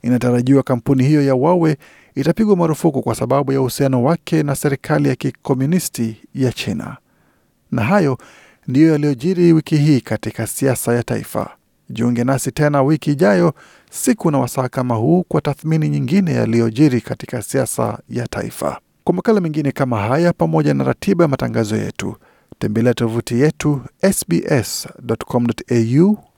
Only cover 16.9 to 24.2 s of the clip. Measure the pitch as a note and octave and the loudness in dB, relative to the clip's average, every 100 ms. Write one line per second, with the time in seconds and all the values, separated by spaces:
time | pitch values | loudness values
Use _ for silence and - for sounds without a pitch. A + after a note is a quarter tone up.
16.9 | B2 - - - A#2+ - C3+ B2 - A2+ | 2 -4 -10 -8 -10 -4 -2 -2 -2 -4
17.9 | A2 - B2 A#2+ - - - C#2+ - _ | -4 -10 -8 -6 -8 -8 -6 -6 -8 _
18.9 | _ - F3+ G#3 G#3+ E3+ D3+ C#3+ - C3 | _ -2 -2 0 0 0 -2 -2 -2 -2
19.9 | A2+ G#2 C#3 F3 - E3 D#3+ D3 C#3 C3 | -2 0 2 0 0 0 2 0 0 -2
20.9 | B2+ - F3+ E3 C3 A#2+ A2+ G#2+ G#2+ G#2 | -2 -2 2 2 2 -2 -2 -2 -2 -4
21.9 | - - - _ _ _ - G#2+ G#2+ B2 | -6 -10 -10 _ _ _ -8 -4 0 0
22.9 | - A#2 A#2 - A#2+ D3+ - D3+ C#3+ B2 | 0 -2 -2 -2 2 0 0 -2 -2 -6
23.9 | _ G3 - | _ 0 0